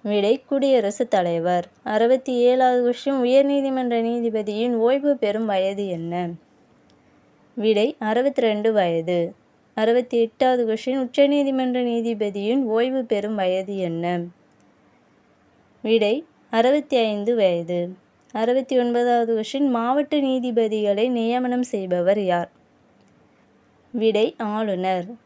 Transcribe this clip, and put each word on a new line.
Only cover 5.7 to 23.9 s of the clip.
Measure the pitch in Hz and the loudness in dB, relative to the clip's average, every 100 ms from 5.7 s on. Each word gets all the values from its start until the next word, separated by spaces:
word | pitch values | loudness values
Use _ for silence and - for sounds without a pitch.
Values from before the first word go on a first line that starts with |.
| 202 202 | -2 -6
என்ன? | 170 165 175 175 170 _ _ _ _ _ _ _ _ _ _ _ - | -6 -6 -4 -6 -8 _ _ _ _ _ _ _ _ _ _ _ -2
விடை, | 214 208 233 - | 0 2 0 -2
அறுபத்தி | 214 226 269 269 233 | -2 0 0 0 0
ரெண்டு | 208 220 | 2 0
வயது. | 214 175 165 165 175 170 - _ _ _ - | 2 2 0 0 -2 -2 -8 _ _ _ -2
அறுபத்தி | 220 247 247 233 | 0 0 0 -2
எட்டாவது | 226 _ 254 247 226 | -2 _ 0 2 0
கொஸ்டின், | 220 - 269 | -4 -4 -4
உச்சநீதிமன்ற | 254 269 285 285 277 262 254 247 | -2 2 2 4 0 0 -2 -2
நீதிபதியின் | 247 233 233 214 208 202 208 262 247 | -2 -2 -4 -4 -4 -4 -2 0 0
ஓய்வு | 220 254 262 | 0 0 -2
பெறும் | 254 208 208 214 | -2 -2 -2 -2
வயது | 185 185 190 196 | 0 -2 -4 -4
என்ன? | 180 165 175 175 175 _ _ _ _ _ _ _ _ _ _ _ _ _ _ _ | -4 -2 -2 -4 -6 _ _ _ _ _ _ _ _ _ _ _ _ _ _ _
விடை, | 220 226 208 262 - _ _ | 0 2 2 -2 -6 _ _
அறுபத்தி | 226 247 294 285 254 | 2 2 2 0 0
ஐந்து | 226 208 202 | 0 -2 -2
வயது. | 240 190 170 170 175 175 185 _ _ _ | 2 2 0 -2 -4 -4 -10 _ _ _
அறுபத்தி | 214 226 254 262 254 | -4 0 0 0 0
ஒன்பதாவது | 240 240 240 240 233 | 2 0 2 2 2
கொஸ்டின், | 226 214 269 285 | -2 -4 -2 0
மாவட்ட | 240 233 277 294 302 | 0 0 0 0 0
நீதிபதிகளை | 269 262 247 233 220 214 208 196 240 | 0 -2 0 0 0 0 0 0 0
நியமனம் | 240 226 247 254 247 247 | 0 0 -2 -2 -2 -2
செய்பவர் | 208 185 180 175 208 | -4 -2 0 2 2
யார்? | 190 175 175 _ _ _ _ _ _ _ _ _ _ _ _ _ _ | 2 0 -2 _ _ _ _ _ _ _ _ _ _ _ _ _ _